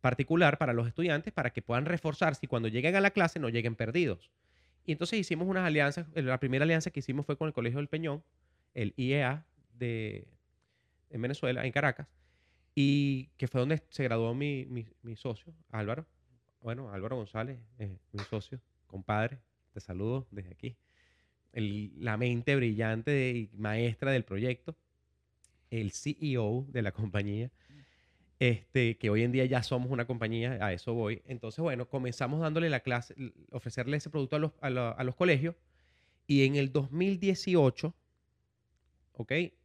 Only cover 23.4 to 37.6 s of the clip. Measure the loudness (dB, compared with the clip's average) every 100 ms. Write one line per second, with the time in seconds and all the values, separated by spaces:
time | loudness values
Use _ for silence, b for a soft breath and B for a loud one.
23.4 | -6 -6 -2 2 0 0 0 0 0 -2
24.4 | -2 -2 -8 -14 _ _ _ _ _ _
25.4 | _ _ _ -4 -4 -4 -6 -4 0 0
26.4 | 2 0 -2 -2 -2 -2 -2 0 0 -2
27.4 | -6 b b -20 b b b b b _
28.4 | 2 2 0 2 2 2 2 4 4 2
29.4 | 2 2 0 -2 -2 -2 -2 -2 -2 0
30.4 | -2 -2 -2 -2 -2 -2 -2 -4 -8 -10
31.4 | -10 -4 -2 -2 -4 -4 -4 -4 -2 0
32.4 | 0 0 2 0 0 -2 -2 -12 -12 -12
33.4 | -12 -8 -6 -6 -2 -2 -2 -4 -2 0
34.4 | -2 -4 -4 -2 -2 -2 -4 2 4 4
35.4 | 2 -4 _ _ _ _ _ _ 2 6
36.4 | 6 4 2 0 0 0 0 2 0 0
37.4 | 4 6